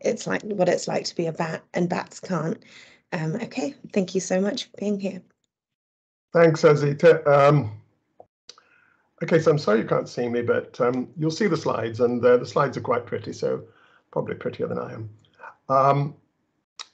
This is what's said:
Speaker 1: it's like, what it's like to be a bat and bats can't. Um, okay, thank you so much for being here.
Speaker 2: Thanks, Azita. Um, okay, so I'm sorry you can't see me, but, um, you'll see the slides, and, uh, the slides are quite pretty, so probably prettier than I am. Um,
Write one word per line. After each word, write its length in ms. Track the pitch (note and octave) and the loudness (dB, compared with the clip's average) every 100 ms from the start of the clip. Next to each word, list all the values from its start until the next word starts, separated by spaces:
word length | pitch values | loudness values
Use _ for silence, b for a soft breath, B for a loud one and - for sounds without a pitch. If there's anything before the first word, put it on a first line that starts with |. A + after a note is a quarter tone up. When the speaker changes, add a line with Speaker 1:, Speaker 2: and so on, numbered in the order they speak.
Speaker 1:
it's 240 | - A#3 - | -4 -4 -4
like, 160 | F#3+ | -6
what 260 | G#3+ G3+ F3 | -4 -2 0
it's 200 | F#3 - | 0 -2
like 180 | - - | -6 -6
to 100 | - | -6
be 120 | E3 | -6
a 40 | |
bat 320 | D#3 E3 D#3+ - - | -4 -6 -6 -8 -4
and 120 | F3 | -2
bats 320 | F3+ F3 - | -2 -8 -16
can't. 440 | - F3 E3 G#3+ B B B B _ | -6 -4 -4 -8 B B B B _
Um, 220 | D#3 D#3+ D#3+ | -6 -4 -6
okay, 400 | A3+ - C#4+ - - | -8 -6 -8 -8 -6
thank 220 | G#3 F3+ F#3+ | -4 -2 -4
you 60 | |
so 200 | F3+ F#3 | -2 -2
much 240 | G3+ C4+ - | -2 -4 -12
for 120 | - | -8
being 200 | G3+ G3+ | -6 -4
here. 220 | F#3+ F#3 - _ _ _ _ _ _ _ _ _ _ | -6 -10 -18 _ _ _ _ _ _ _ _ _ _
Speaker 2:
Thanks, 300 | E3+ E3 D#3 | 6 6 8
Azita. 600 | D#3+ D3 C#3+ C#3 E3+ D#3 C#3+ | 6 6 2 4 6 6 4
Um, 440 | C#3+ C#3+ D3 G#2+ - _ _ _ _ - _ - b b b b b b _ | 6 6 6 2 -10 _ _ _ _ -20 _ -20 b b b b b b _
okay, 160 | E3+ E3 | 0 2
so 120 | E3 | 4
I'm 80 | D3+ | 2
sorry 220 | G3+ A3 | 2 0
you 60 | E3 | 2
can't 220 | C#3 B2+ | -2 -2
see 180 | - A#2+ | -6 -2
me, 140 | A#2+ | -2
but, 400 | A#2+ A2+ - - | 0 -2 -4 -2
um, 260 | B2 B2+ B2 - | -2 0 -6 -4
you'll 140 | D#3 | -4
see 160 | D#3 G#3 | 0 -2
the 80 | D#3+ | 0
slides, 440 | C3 A#2 A2+ A2+ | -2 -4 -4 0
and, 260 | A#2+ B2 B2 | 0 2 4
uh, 120 | B2 | 4
the 80 | - | 2
slides 300 | D#3 C#3 A2+ | -2 -2 -2
are 60 | |
quite 240 | - A#2+ - | -4 -4 -4
pretty, 280 | A#2 - | -10 -8
so 300 | - C#2 C2 - b b b _ | -6 -6 -6 -10 b b b _
probably 220 | - - | -8 -6
prettier 320 | - - - - | -8 -8 -6 -6
than 140 | - | -6
I 140 | - | -8
am. 160 | B2+ G#2+ - B B B B - | -10 -14 -16 B B B B 0
Um, 460 | C3+ C3+ C#3+ C#3+ - _ _ _ _ _ - - | 2 4 2 -2 -8 _ _ _ _ _ -20 -20